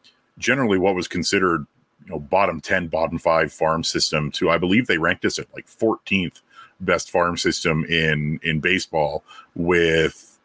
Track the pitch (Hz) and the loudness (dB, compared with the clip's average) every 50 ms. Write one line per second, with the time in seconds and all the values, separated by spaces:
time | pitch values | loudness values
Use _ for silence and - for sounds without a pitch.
0 | _ _ _ _ _ _ _ - - 113 127 139 131 107 98 92 90 98 95 90 | _ _ _ _ _ _ _ -6 -2 0 0 2 2 2 2 4 4 2 2 0
1 | 85 - - 90 80 - - 98 95 90 85 76 71 - _ _ _ _ _ _ | -4 -4 -4 -4 -2 0 0 2 2 2 0 0 -4 -8 _ _ _ _ _ _
2 | - - 85 76 73 71 92 95 101 92 82 76 - - 98 92 90 82 80 80 | -16 -12 -12 -10 -4 0 2 2 2 2 0 -4 -4 -2 -2 -2 0 -2 -2 -2
3 | 82 82 85 80 - 82 82 82 82 76 - - 82 78 80 82 80 - - 80 | -2 -2 -2 -2 0 2 4 4 2 0 0 0 0 0 2 0 0 -2 -2 -2
4 | - - - 76 73 71 - - 92 85 82 82 90 90 98 123 123 - 95 80 | -2 0 0 -2 -2 -2 -4 -2 0 2 2 2 2 2 2 2 2 2 0 0
5 | 80 85 92 - - 98 - - 76 - - 73 - - - - 113 113 98 - | 2 0 0 0 -2 -2 -2 -4 -8 -10 -14 -18 -18 -16 -8 -2 0 0 0 -2
6 | - - 101 95 90 80 - - _ _ _ - - - _ _ 92 92 90 82 | -4 -2 -2 -2 -2 -2 -6 -12 _ _ _ -20 -20 -20 _ _ -2 0 0 0
7 | - - - 92 87 87 87 - - 90 80 - - 87 80 78 76 71 85 82 | -2 -2 0 0 2 2 0 0 0 -2 -2 0 0 0 0 0 0 0 0 0
8 | 80 78 76 76 76 76 80 76 - 82 80 76 69 85 92 92 - - - 80 | 2 2 0 0 -2 -4 -4 -4 -4 -2 -2 0 0 0 0 0 -2 -2 -2 -2
9 | 73 71 73 78 - - - - - _ _ - 85 85 90 85 85 82 80 82 | -2 -2 -2 -6 -10 -12 -20 -20 -20 _ _ -4 0 2 2 4 4 4 4 2
10 | 80 73 - - - - - _ _ | 2 0 -2 -6 -14 -20 -20 _ _